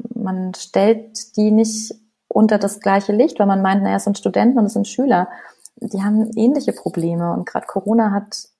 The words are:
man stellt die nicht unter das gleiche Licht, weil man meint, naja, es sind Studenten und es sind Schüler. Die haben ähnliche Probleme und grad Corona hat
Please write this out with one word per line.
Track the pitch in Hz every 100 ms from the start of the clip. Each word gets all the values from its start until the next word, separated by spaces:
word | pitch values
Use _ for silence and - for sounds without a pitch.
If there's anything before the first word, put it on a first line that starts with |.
| - -
man | 185 185 185
stellt | 180 - 190 202 226 - - - -
die | 214
nicht | 214 220 220 220 - _ _ _
unter | - 214 214
das | 202 -
gleiche | - 196 196
Licht, | 208 302 -
weil | 202
man | 190
meint, | 190 196
naja, | 196 196
es | -
sind | 202
Studenten | - 196 214 269
und | 208
es |
sind | 208 202
Schüler. | - 269 185 180 - - _ - -
Die | - 196
haben | 202 214 220 -
ähnliche | 226 294 -
Probleme | 190 - 170 165 170 170
und | 175 175
grad | - -
Corona | 202 196 226 220
hat | 202 208 - - _